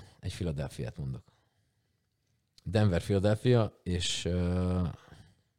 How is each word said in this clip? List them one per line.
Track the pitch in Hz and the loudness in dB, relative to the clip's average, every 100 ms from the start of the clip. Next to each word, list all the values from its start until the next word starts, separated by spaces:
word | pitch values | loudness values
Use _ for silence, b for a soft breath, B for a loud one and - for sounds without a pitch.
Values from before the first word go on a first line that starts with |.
| b b | b b
egy | 95 | -8
Philadelphiát | - 87 71 69 - 60 - | -6 -4 -4 -6 -8 -10 -8
mondok. | 67 117 - _ _ _ _ _ _ _ _ _ _ _ _ _ | -8 -8 -14 _ _ _ _ _ _ _ _ _ _ _ _ _
Denver, | - 107 104 87 | -2 2 4 2
Philadelphia, | - 101 101 107 127 120 107 - | 2 2 2 2 4 4 2 -4
és, | 92 85 - - | -4 -2 -2 -4
ö, | 85 90 87 90 90 90 87 b b b b _ _ | -2 0 0 0 0 0 -2 b b b b _ _